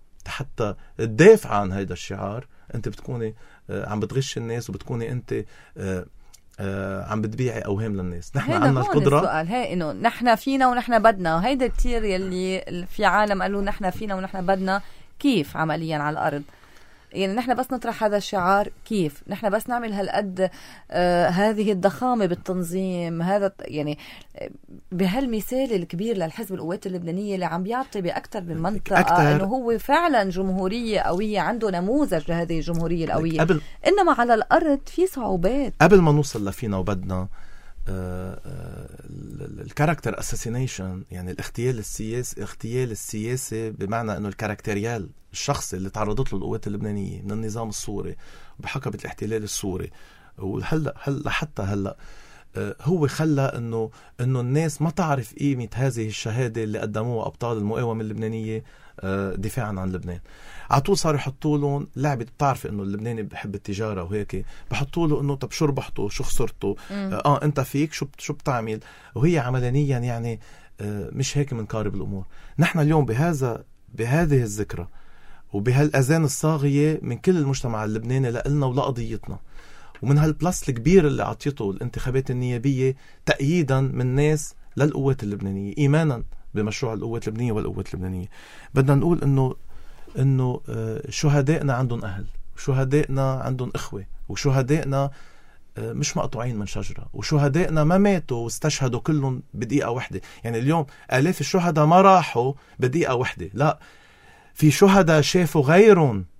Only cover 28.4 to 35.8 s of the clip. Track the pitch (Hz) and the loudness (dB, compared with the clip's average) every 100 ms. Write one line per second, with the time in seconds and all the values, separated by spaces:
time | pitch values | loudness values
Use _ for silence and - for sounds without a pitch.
28.4 | 175 160 170 208 - 180 180 175 147 147 | -6 -4 -2 -2 2 4 6 6 6 4
29.4 | 190 262 233 226 - 294 339 254 190 180 | 2 0 0 -2 2 2 4 4 2 0
30.4 | 190 190 190 226 226 196 - 175 214 202 | 0 0 0 -2 0 0 0 0 0 0
31.4 | 165 233 214 180 185 277 269 170 156 170 | 0 0 -2 0 0 2 2 0 0 -2
32.4 | 165 165 156 170 165 175 160 - 165 160 | 0 -2 0 -2 0 0 0 0 0 2
33.4 | 160 160 - - - 403 349 262 240 233 | 2 2 -2 -2 2 4 4 4 4 2
34.4 | - 330 320 277 - - 370 277 208 190 | 4 4 4 0 -2 0 0 0 -2 0
35.4 | 185 277 277 - | 0 0 -2 4